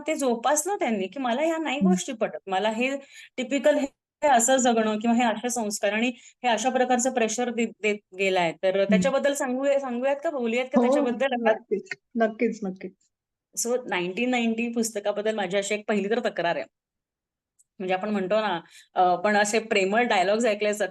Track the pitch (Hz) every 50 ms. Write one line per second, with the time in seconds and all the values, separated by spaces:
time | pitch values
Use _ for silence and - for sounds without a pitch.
0 | 294 311 311 302 277 254 240 226 226 254 294 302 - 359 403 403 349 262 226 202
1 | 196 190 185 277 269 247 226 254 311 330 330 320 320 285 254 277 196 185 185 185
2 | - - 269 220 220 175 156 151 - - 190 185 202 214 220 220 247 262 277 277
3 | 277 - - - - - _ - 254 254 277 277 226 302 294 277 262 277 - _
4 | _ _ _ _ - 302 269 233 226 262 269 269 240 254 233 226 220 214 214 214
5 | 214 233 233 233 247 233 208 220 - 247 233 247 220 208 208 - - 202 202 214
6 | 226 254 247 - - - _ _ - 247 233 208 220 254 240 254 254 247 254 247
7 | 233 262 247 254 226 214 220 - 247 247 233 214 233 214 - _ - 214 208 208
8 | - _ - 185 196 190 190 185 175 165 160 - - 190 185 196 196 196 208 190
9 | 185 269 262 277 - 285 277 - 302 254 247 254 269 285 277 277 269 262 240 240
10 | 247 277 285 277 285 339 311 277 240 233 226 240 247 247 - 247 240 240 269 294
11 | 285 254 233 214 254 277 247 240 233 220 220 - - _ 214 196 - - - -
12 | _ _ _ 233 226 214 220 - 247 226 202 214 - 190 185 190 - 190 - _
13 | _ _ _ _ _ _ _ _ _ _ _ - - 233 247 247 247 - 196 180
14 | 175 180 185 190 240 247 254 247 233 226 220 220 233 240 233 240 220 - - 208
15 | 202 202 208 208 208 220 220 214 202 180 180 202 196 202 214 208 208 - 220 208
16 | 190 202 220 233 220 220 - - 170 170 165 143 - - _ _ _ _ _ _
17 | _ _ _ _ _ _ _ _ _ _ _ _ _ _ _ _ 196 185 185 185
18 | 190 214 214 202 190 185 208 220 214 208 180 165 165 - - - - _ _ -
19 | 185 180 180 175 175 208 208 202 214 208 226 226 220 226 - 196 190 190 202 226
20 | 247 233 226 196 180 190 208 220 240 240 208 208 208 208 208 208 208 196